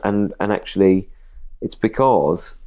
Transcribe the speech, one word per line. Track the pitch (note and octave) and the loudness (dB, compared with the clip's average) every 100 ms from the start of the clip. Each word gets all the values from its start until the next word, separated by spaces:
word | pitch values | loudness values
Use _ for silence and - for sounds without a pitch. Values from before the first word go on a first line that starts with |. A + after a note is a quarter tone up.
and, | G2+ G2+ G#2 - | 0 0 -2 -2
and | G2+ | -2
actually, | G#2 - F#2+ F#2+ F#2+ - - - - - - | -2 -2 2 4 4 0 -14 -20 -16 -16 -10
it's | - | -10
because | - A2 - C3+ G#2 C#2+ F2 - - | -4 -4 2 4 4 2 -2 -4 -8